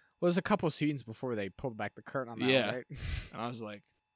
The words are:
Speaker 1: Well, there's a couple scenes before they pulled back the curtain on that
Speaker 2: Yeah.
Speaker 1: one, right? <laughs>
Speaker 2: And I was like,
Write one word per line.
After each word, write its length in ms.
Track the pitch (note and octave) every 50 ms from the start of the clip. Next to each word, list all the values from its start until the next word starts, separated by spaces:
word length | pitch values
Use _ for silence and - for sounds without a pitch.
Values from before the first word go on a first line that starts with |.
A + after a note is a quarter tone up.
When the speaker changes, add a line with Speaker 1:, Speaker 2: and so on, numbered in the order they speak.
| _ _ _ -
Speaker 1:
Well, 80 | - F3
there's 100 | F3 F3+
a 40 | -
couple 260 | - G#3+ F#3 - E3
scenes 320 | C#3+ - D3+ D3 D3+ C#3 A#2
before 300 | - A2+ - - B2+ A#2+
they 140 | G#2+ G2+ F#2+
pulled 280 | F2+ - - C3+ A2+ G#2+
back 180 | G#2+ G#2 -
the 80 | - -
curtain 300 | - - C#3 C3 A#2 A#2
on 60 | A2
that 100 | B2 B2+
Speaker 2:
Yeah. 160 | C3 C3 A#2 G#2
Speaker 1:
one, 80 | A2+
right? 100 | B2+ B2 -
<laughs> 420 | - - - - - - - - -
Speaker 2:
And 80 | A#2
I 60 | A2 A#2+
was 140 | A#2 A2
like, 200 | A2+ G#2 G#2 G#2 - _ _ _ _ _ _